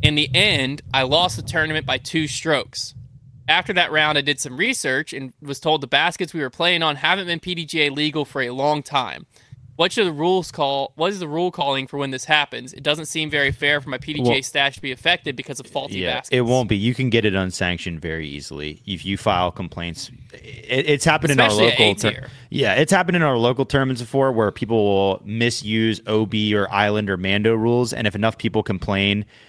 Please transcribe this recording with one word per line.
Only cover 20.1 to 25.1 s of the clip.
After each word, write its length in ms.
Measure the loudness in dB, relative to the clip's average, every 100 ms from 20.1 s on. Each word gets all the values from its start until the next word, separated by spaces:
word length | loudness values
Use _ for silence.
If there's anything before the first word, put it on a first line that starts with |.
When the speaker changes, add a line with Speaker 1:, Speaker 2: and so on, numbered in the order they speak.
| -18 -20
Speaker 2:
It, 560 | -20 -18 -16 -4 0 2
it's 160 | 2
happened 280 | 4 4 4
in 80 | 4
our 80 | 4
Speaker 1:
Especially 220 | 6 4
Speaker 2:
local 120 | 6 4
Speaker 1:
A 40 |
Speaker 2:
tour- 160 | 2 -2
Speaker 1:
tier. 180 | -2 -8 -18 -6
Speaker 2:
Yeah, 240 | 0 2
it's 160 | 4 4
happened 260 | 2 2 2
in 60 |
our 140 | 2 4
local 300 | 2 2 2
tournaments 340 | 2 2 -2
before 320 | -2 2 2
where 180 | 4 2
people 320 | 0 0 2
will 400 | 4 4 2